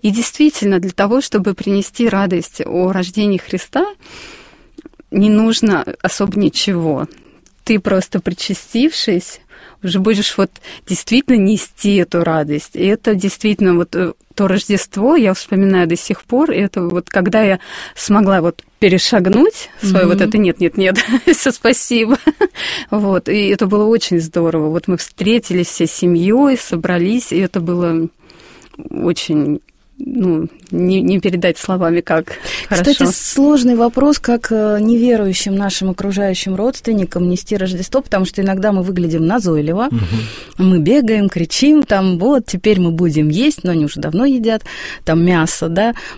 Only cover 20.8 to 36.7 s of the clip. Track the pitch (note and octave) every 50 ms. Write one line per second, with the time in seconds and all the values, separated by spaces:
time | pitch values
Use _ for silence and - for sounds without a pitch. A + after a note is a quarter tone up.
20.8 | G3 F#3 F#3+ G#3 - - A3+ C4 - - E4 - - C#4 A#3+ - - A3+ B3 -
21.8 | - - B3 A#3 A3 G#3+ C4+ - - - D4+ - G#4+ F#4+ - - - - - -
22.8 | C4 - - G#3+ G#3 G3 G3 F3+ - - E3 G#3 G3+ G3 G3+ F#3+ A3+ F#3+ G3+ G#3
23.8 | G#3 G#3+ A3+ A#3 - - F#3 E3+ E3 D#3+ - F3 E3+ E3 D#3+ E3 D3+ D3+ D#3 E3+
24.8 | - - F#3 E3 - - - - F#3 G3 A3+ A#3 G3+ - F3 F3+ F3 E3+ - -
25.8 | E3+ D#3+ - - - F3 F3+ E3+ E3+ F#3+ G#3+ B3 C#4+ C#4+ C4 A#3+ - - - E3+
26.8 | D#3+ - F3+ F3 E3+ F#3 A3 B3 B3 - - E3+ F#3+ F3+ - F#3+ E3+ E3 F3 F3
27.8 | F3 E3+ E3 E3 E3 E3+ - _ _ _ - - - - - - - - _ -
28.8 | - - - - - E3+ F3 - - - E3 D3+ C#3+ C#3+ D3+ - - _ _ _
29.8 | _ _ _ - - - - B3+ G3 F#3 E3+ D#3 D#3+ D#3+ - - - - - E3+
30.8 | F3+ F3+ F#3+ F#3+ F#3 F3+ F#3+ F#3+ - G3+ F3+ F3+ - F3+ E3 - - - F#3+ F#3
31.8 | F#3 E3 E3 F3 E3+ - E3 D#3+ D#3 - - - - - - - - - G#3 F3+
32.8 | F3+ C4+ C#4+ - C#4 - F#3 - - - - C#4 C#4 C#4+ D4+ C#4+ B3 B3 B3 A3+
33.8 | A#3 A#3+ A#3 C4 C#4 D4 D4+ - - - A#3+ A#3 A#3 - A3+ A3 G#3+ G#3+ G#3 G#3
34.8 | G#3+ A3 A#3 A#3 A#3 B3 A#3+ A3 G#3 G3 F#3 F3+ - G#3 G3 G3 G3+ G3 F#3+ -
35.8 | F#3+ F#3+ F#3 - - G3+ G3 F#3+ G3+ G3 F#3 - - G3 F#3+ F#3 G#3 B3